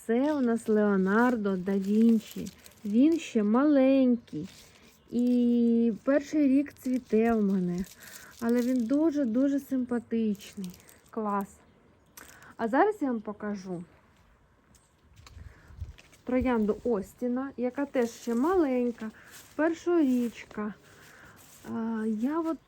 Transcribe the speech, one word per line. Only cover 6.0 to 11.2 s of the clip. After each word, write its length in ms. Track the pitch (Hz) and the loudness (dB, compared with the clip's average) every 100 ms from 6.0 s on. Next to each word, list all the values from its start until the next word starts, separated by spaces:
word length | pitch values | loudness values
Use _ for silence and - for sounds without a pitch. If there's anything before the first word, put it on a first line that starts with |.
перший 440 | - 285 285 311 277 | 0 0 0 2 4
рік 240 | 269 285 | 2 0
цвіте 600 | - 262 254 - 214 233 | -6 -6 -4 0 2 2
в 100 | 226 | 2
мене. 420 | 202 190 180 175 190 - - - - - | 2 0 -2 -4 -6 -12 -20 -20 -20 -8
Але 220 | 233 240 | -2 0
він 240 | 240 254 220 | 0 -2 0
дуже-дуже 760 | 285 330 285 247 233 277 277 | 0 0 0 0 0 0 0
симпатичний. 1080 | - 262 247 240 - 226 220 202 - 208 185 180 - - _ | -2 -4 -4 -6 -4 -2 -2 -4 -8 -12 -12 -14 -20 -20 _
Клас. 380 | 226 | -8